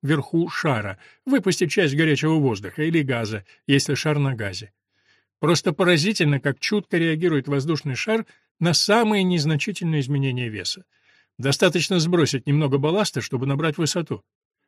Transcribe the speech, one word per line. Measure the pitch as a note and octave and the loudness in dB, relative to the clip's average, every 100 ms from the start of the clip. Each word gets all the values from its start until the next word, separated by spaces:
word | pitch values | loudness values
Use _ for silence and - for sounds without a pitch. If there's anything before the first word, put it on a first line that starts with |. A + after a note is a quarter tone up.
верху | C#3 D3+ - E3 E3+ | 0 0 0 -2 -2
шара, | - D#3+ A2+ G2+ F#2+ - _ B3+ | -2 0 0 -4 -10 -18 _ 0
выпустить | C4 F#3 - F3 | 2 2 0 0
часть | G#3 D#3 C#3+ | 2 0 2
горячего | D#3+ C#3+ D#3 D#3+ | 2 2 2 2
воздуха | C3+ G2+ G2+ - | 2 0 -8 -4
или | D#3+ E3 | 0 0
газа, | C3+ A#2+ A2 G#2+ - _ - | 0 -2 -4 -8 -12 _ 2
если | C#3 - | 2 2
шар | C3+ D#3 D3 | -2 -2 0
на | C#3 A2+ | -2 -2
газе. | G2+ F2+ A2 _ _ _ _ _ _ - | -8 -10 -16 _ _ _ _ _ _ -4
Просто | D3 E3 F#3 | 0 2 0
поразительно, | D3 F3+ E3 F#3 G#3+ D3+ C#3 | 0 2 2 2 0 2 2
как | C#3+ - | -2 -4
чутко | - G#3 - F3 | -2 -4 -2 -2
реагирует | E3 D#3 F3 D3 C#3 | 0 0 0 0 0
воздушный | C#3 D3 D3+ C#3+ B2 | -4 -2 -4 -4 -6
шар | A3 A3+ - _ _ - | -2 -2 -4 _ _ -2
на | E3 | 0
самые | - - A3 A3 G3+ | 2 2 2 4 2
незначительные | F#3 F3 D3 D3+ - F#3+ E3+ D#3 | 2 2 0 0 -2 -4 -2 0
изменения | C3 C#3+ C3+ B2 A#2+ | 0 -2 -2 -2 -6
веса. | G#2 F2+ F#3+ - _ _ _ _ - | -6 -8 -10 -14 _ _ _ _ -4
Достаточно | C3 - F#3 F3 - F#3 | -2 2 2 2 0 0
сбросить | D#3+ F3 C#3+ C3 D3 | 2 2 2 0 0
немного | C#3+ D3 C#3 | 0 2 0
балласта, | D3+ G3 G3+ - | 0 0 -2 -4
чтобы | - B2+ C3+ | -6 -4 -2
набрать | C#3 D#3+ D3+ | -2 -2 0
высоту. | D#3 F3 D#3 A#2+ _ _ _ _ | -2 -2 -6 -8 _ _ _ _